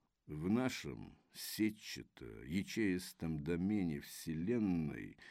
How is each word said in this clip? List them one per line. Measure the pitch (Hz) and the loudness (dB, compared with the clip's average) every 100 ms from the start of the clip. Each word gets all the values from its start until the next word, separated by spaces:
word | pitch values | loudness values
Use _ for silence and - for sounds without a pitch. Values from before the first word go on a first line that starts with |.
| _ _ - | _ _ -10
В | 76 90 | -2 4
нашем | 117 127 - 69 55 50 - _ | 4 4 -2 -6 -8 -10 -16 _
сетчато-ячеистом | - - - 107 107 - - - - 58 53 64 95 92 113 101 90 - - 82 78 | -12 -6 2 2 0 -8 -10 -10 -14 -14 -10 -2 -2 0 2 4 4 -2 -4 -2 0
домене | 73 85 95 107 87 73 | 0 2 4 4 2 0
Вселенной | - - - 80 92 120 101 85 76 58 50 - - | -6 -8 -4 -2 2 2 4 4 0 -4 -10 -14 -20